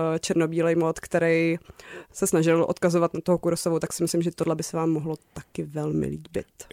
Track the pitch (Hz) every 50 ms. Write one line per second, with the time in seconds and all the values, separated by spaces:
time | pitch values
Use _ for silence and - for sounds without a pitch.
0 | 160 160 160 165 - - 185 165 160 160 165 170 165 170 165 170 160 160 160 -
1 | - - - 170 165 165 165 165 165 165 165 175 - - - - - - - 180
2 | - _ - - 196 190 - 165 160 165 165 165 160 - - - - 175 170 175
3 | 170 165 - 156 - - 180 165 - 170 165 - - 175 165 160 165 165 - -
4 | 170 165 - 170 170 170 - - 165 160 160 156 160 - - 165 160 165 160 156
5 | 151 160 156 - _ _ - - - _ - - 160 147 143 151 151 151 151 -
6 | 73 69 73 - 156 - - - - _ _ - - -